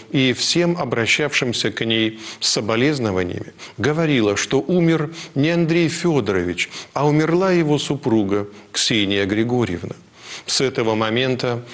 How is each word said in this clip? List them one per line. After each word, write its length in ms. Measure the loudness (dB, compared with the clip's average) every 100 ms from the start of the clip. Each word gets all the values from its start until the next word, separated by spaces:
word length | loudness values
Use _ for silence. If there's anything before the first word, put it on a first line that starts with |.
| -4
и 200 | 0 2
всем 460 | 2 0 2 0 0
обращавшимся 920 | -2 -2 0 0 0 -2 -2 -2 -2
к 140 | -2
ней 360 | 0 2 0 -2 -12 -6
с 80 | -2
соболезнованиями 1040 | -2 0 2 2 2 0 0 -2 -4 -10 -14 -14 -4
говорила, 580 | -2 0 2 4 2
что 280 | 2 0 0
умер 480 | 2 2 4 2 0 -8 -6
не 160 | 0 2
Андрей 380 | 2 2 2 2
Федорович, 840 | 0 0 2 2 0 0 -2 -6 -8 -8
а 120 | -2 2
умерла 460 | 2 2 2 4
его 260 | 2 2 0
супруга 680 | 0 -2 2 2 2 0 -4 -10 -10
Ксения 540 | -2 0 0 0 0 0
Григорьевна. 680 | 0 0 0 0 -2 -8 -12 -18 -20 -16 -12 -4
С 160 | 0
этого 320 | 0 0 0
момента 680 | 0 0 0 0 -2 -2 -4 -8